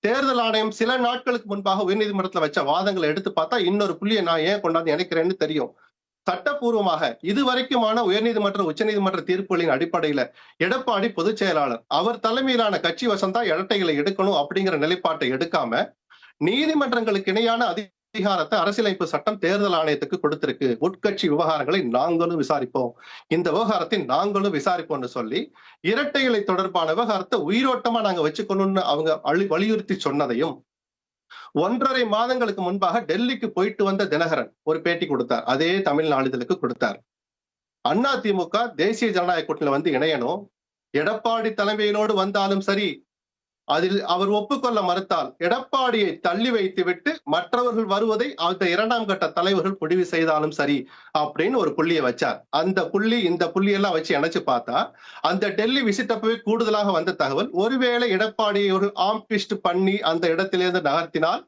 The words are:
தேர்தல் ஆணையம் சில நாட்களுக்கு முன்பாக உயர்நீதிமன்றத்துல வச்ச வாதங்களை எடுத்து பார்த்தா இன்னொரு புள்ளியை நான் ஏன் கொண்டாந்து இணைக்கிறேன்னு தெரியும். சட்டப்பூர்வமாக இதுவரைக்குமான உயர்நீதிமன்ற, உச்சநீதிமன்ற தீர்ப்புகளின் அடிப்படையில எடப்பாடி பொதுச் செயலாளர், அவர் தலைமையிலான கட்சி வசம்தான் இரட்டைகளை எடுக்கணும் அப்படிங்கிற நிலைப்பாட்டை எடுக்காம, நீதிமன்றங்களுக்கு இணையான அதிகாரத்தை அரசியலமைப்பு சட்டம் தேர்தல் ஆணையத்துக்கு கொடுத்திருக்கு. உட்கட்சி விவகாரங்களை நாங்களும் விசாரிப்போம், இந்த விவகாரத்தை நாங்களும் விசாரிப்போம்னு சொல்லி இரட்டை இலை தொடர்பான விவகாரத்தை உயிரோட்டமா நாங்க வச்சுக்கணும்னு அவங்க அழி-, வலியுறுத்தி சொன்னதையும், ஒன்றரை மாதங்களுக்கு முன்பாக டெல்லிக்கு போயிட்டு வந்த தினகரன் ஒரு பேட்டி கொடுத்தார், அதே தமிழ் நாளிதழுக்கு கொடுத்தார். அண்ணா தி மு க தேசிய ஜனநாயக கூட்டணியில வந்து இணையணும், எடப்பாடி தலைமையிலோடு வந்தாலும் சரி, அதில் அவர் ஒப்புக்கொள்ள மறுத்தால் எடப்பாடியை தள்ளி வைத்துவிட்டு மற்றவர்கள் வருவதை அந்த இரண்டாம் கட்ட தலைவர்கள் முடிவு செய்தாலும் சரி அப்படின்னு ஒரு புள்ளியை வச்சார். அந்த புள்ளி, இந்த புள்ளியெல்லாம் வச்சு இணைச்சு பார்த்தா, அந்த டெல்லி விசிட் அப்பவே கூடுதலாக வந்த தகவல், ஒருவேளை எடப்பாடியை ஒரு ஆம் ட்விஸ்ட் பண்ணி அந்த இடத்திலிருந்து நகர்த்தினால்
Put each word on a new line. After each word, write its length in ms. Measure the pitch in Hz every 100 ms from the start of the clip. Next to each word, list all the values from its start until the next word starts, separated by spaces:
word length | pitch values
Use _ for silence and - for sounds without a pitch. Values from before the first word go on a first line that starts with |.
தேர்தல் 380 | 208 254 269 247
ஆணையம் 280 | 226 220 220 202
சில 140 | 226 262
நாட்களுக்கு 440 | 240 247 254 240 220
முன்பாக 340 | 202 196 190 190
உயர்நீதிமன்றத்துல 560 | 202 214 196 185 175
வச்ச 180 | 151 165
வாதங்களை 420 | 139 160 190 190 156
எடுத்து 200 | 156 190
பார்த்தா 260 | - 160 240
இன்னொரு 300 | 180 202 202 160
புள்ளியை 280 | 202 220
நான் 200 | 175 165 160
ஏன் 120 | 202
கொண்டாந்து 300 | 180 165 165
இணைக்கிறேன்னு 420 | 190 180 165 160 190
தெரியும். 280 | 156 156 123 - _ _ _ _ -
சட்டப்பூர்வமாக 840 | 180 294 285 240 226 190 156 147 117
இதுவரைக்குமான 800 | 170 208 269 247 254 262 214 220 214
உயர்நீதிமன்ற, 580 | 202 226 220 202 196 175
உச்சநீதிமன்ற 500 | 151 220 208 190 180 160
தீர்ப்புகளின் 440 | 185 190 180 165 135
அடிப்படையில 520 | 170 175 156 143 147 - - _
எடப்பாடி 500 | 175 254 247 208 233
பொதுச் 260 | 196 170 214
செயலாளர், 400 | 196 160 139 117 _
அவர் 300 | 147 190 226 226
தலைமையிலான 540 | 247 262 247 220 185
கட்சி 260 | 170 165 240
வசம்தான் 420 | 202 196 208 226
இரட்டைகளை 440 | 160 190 202 180 143
எடுக்கணும் 380 | 151 190 190 175
அப்படிங்கிற 340 | 143 190 190 160
நிலைப்பாட்டை 500 | 151 180 170 156 135 131
எடுக்காம, 480 | 170 170 123 120 196 _ _ - - _
நீதிமன்றங்களுக்கு 920 | 156 240 311 311 269 233 220 202 190
இணையான 320 | 196 233 226 240
அதிகாரத்தை 840 | 175 202 _ _ 214 190 190 156 214
அரசியலமைப்பு 480 | 175 202 214 190 170
சட்டம் 320 | 147 - 208
தேர்தல் 320 | 165 202 202 170
ஆணையத்துக்கு 400 | 160 147 143 180
கொடுத்திருக்கு. 500 | 147 156 - 127 131 117
உட்கட்சி 460 | 147 190 208 196 185
விவகாரங்களை 520 | 147 160 156 135 190 135
நாங்களும் 500 | 123 156 170 170 165
விசாரிப்போம், 500 | 131 147 127 139 123 - - - - 160
இந்த 120 | 175
விவகாரத்தை 480 | 160 220 208 170 208 131
நாங்களும் 460 | 139 196 196 202 156
விசாரிப்போம்னு 520 | 143 180 156 143 123
சொல்லி 280 | 127 110 156 285 _ - -
இரட்டை 380 | 160 226 294 285
இலை 180 | 262 226
தொடர்பான 480 | 202 180 190 185 160
விவகாரத்தை 460 | 165 233 208 - 226
உயிரோட்டமா 580 | 156 220 262 254 247 233
நாங்க 200 | 208 175
வச்சுக்கணும்னு 600 | 156 156 208 190 196 190 -
அவங்க 280 | 147 160 156
அழி-, 260 | - 165 196
வலியுறுத்தி 440 | 156 208 220 - 190
சொன்னதையும், 540 | 147 143 147 120 156 131 _ _ _ _ _ _ _ - - -
ஒன்றரை 400 | 180 240 262 262 233
மாதங்களுக்கு 540 | 208 240 254 233 196
முன்பாக 360 | 180 190 190 233 208
டெல்லிக்கு 380 | 180 240 214 226
போயிட்டு 340 | - 202 214
வந்த 240 | 196 196 196
தினகரன் 400 | 151 165 151 113 _ -
ஒரு 100 | 156
பேட்டி 260 | 170 170 160
கொடுத்தார், 380 | 135 120 101 -
அதே 240 | 131 165 190
தமிழ் 280 | 190 143 156
நாளிதழுக்கு 460 | 139 135 131 123 -
கொடுத்தார். 420 | 143 120 117 98 _ _ _ _ _ _ _ _ -
அண்ணா 260 | 180 269 269
தி 160 | 220
மு 120 | 196 165
க 140 | 208 240 233
தேசிய 340 | 180 226 226
ஜனநாயக 360 | 185 175 170 156
கூட்டணியில 280 | 151 147 139
வந்து 200 | 160 135
இணையணும், 480 | 156 147 120 185 - _ _ _ _
எடப்பாடி 580 | 139 165 220 226 226 226
தலைமையிலோடு 600 | 214 202 214 214 208 214 208
வந்தாலும் 480 | 190 202 196 196 196
சரி, 180 | 202 196 - _ _ _ _ _ _ -
அதில் 320 | 147 185 196 -
அவர் 260 | 175 196 208
ஒப்புக்கொள்ள 420 | 208 269 247 220
மறுத்தால் 460 | 180 180 190 170 127 -
எடப்பாடியை 680 | 170 247 254 269 254 220 196 165
தள்ளி 300 | 180 180 240
வைத்துவிட்டு 600 | 226 190 190 180 180 - 320 -
மற்றவர்கள் 580 | - 175 240 247 220 214
வருவதை 420 | 196 226 214 294 -
அந்த 220 | 170 185 185
இரண்டாம் 360 | 175 220 233 214
கட்ட 180 | 190 160
தலைவர்கள் 460 | 170 180 190 190 190
முடிவு 260 | 160 180 175
செய்தாலும் 500 | 165 160 151 156 151
சரி 180 | 143 143 123 - - 156
அப்படின்னு 400 | 151 151 175 254
ஒரு 100 | 165
புள்ளியை 280 | 143 165 165
வச்சார். 360 | 127 120 143 - _ 147
அந்த 200 | 170 190 170
புள்ளி, 320 | 196 220 233
இந்த 220 | 185 165 170
புள்ளியெல்லாம் 480 | 185 196 196 196 160
வச்சு 140 | 160
இணைச்சு 280 | 151 160 165
பார்த்தா, 380 | - 123 - 127 233 - - -
அந்த 280 | 156 185 208 180
டெல்லி 240 | 220 262 233
விசிட் 260 | 196 233 220
அப்பவே 200 | 220 226
கூடுதலாக 500 | 208 220 226 214 202 175
வந்த 180 | 160 180
தகவல், 340 | 135 139 240 175
ஒருவேளை 540 | 214 254 247 240 240 190
எடப்பாடியை 560 | 220 214 214 202 202 190
ஒரு 100 | 202 202
ஆம் 240 | 185 220
ட்விஸ்ட் 320 | 208 214 - 196
பண்ணி 340 | 180 175 190 196 -
அந்த 220 | 165 170 160
இடத்திலிருந்து 480 | 190 190 180 180
நகர்த்தினால் 580 | 151 151 170 160 160 240